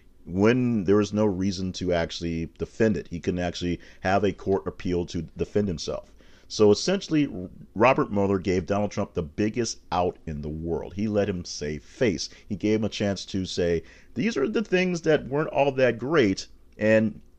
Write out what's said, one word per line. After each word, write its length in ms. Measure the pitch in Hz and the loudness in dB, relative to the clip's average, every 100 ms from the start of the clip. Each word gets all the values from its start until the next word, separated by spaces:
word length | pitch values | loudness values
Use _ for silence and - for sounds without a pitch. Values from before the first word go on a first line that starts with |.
| - - | -20 -20
when 600 | - 90 107 127 123 113 | -6 2 4 4 2 0
there 120 | 90 104 | 4 4
was 160 | 101 | 4
no 140 | 104 107 | 0 0
reason 460 | 90 98 92 92 | 0 -2 -2 -6
to 200 | - 87 | -4 -2
actually 560 | 85 82 - 85 82 82 - | 0 -2 -4 -6 -4 -6 -8
defend 400 | 82 - 110 85 | -10 0 0 0
it. 120 | - | -4
He 100 | 85 | -6
couldn't 220 | 95 90 | -4 -2
actually 400 | 87 - 87 85 - - | -4 -4 -4 -4 -8 -6
have 220 | 92 98 | 0 2
a 100 | 101 | 2
court 340 | - 98 95 90 | 0 0 0 -2
appeal 360 | - 92 87 82 | -6 -2 -2 -2
to 160 | 87 80 87 | -6 -8 -6
defend 300 | 85 104 101 | -2 0 -2
himself. 460 | 78 - - - - - - - | -4 -6 -8 -10 -20 -20 -20 -12
So 240 | - 104 | 4 6
essentially, 580 | 104 - 190 - 156 143 90 90 - - | 6 2 -2 0 0 0 -4 -10 -14 -10
Robert 380 | 92 120 - 139 | 2 4 4 2
Mueller 260 | 101 98 98 | 2 2 2
gave 280 | 95 92 82 | 2 0 0
Donald 260 | 101 104 | -2 -2
Trump 220 | - 98 | -4 -4
the 80 | 90 | -4
biggest 580 | 76 - 107 117 113 - - | -6 -2 -2 0 -4 -6 -4
out 280 | 87 90 - - | 0 0 -2 -8
in 160 | 73 | -8
the 80 | 76 | -8
world. 440 | 80 82 80 58 | -6 -4 -4 -6
He 140 | 87 107 | -4 0
let 200 | 104 101 | 0 0
him 180 | 90 - | -2 -8
save 360 | - 76 76 | -8 -8 -8
face. 460 | - - 120 73 - - - | -12 -2 0 0 -6 -12 -10
He 100 | 98 | -4
gave 240 | 104 110 | 0 0
him 40 | |
a 60 | 104 | 0
chance 340 | - 101 95 | -2 -2 -2
to 220 | - 98 92 | -6 -6 -4
say, 360 | - 87 82 - - - | -2 0 0 -4 -16 -10
"These 220 | 117 208 233 | -4 -2 0
are 100 | 262 | 0
the 160 | 233 | -2
things 380 | 208 180 185 165 | 0 0 0 0
that 260 | 160 151 117 | 2 2 0
weren't 220 | 143 156 | -4 -2
all 240 | 139 139 | 0 2
that 260 | 131 127 113 | 4 2 2
great, 480 | 131 165 104 95 - - - - | 0 4 4 2 -6 -20 -20 -2
and 420 | 107 110 110 - - | 4 4 4 -2 -16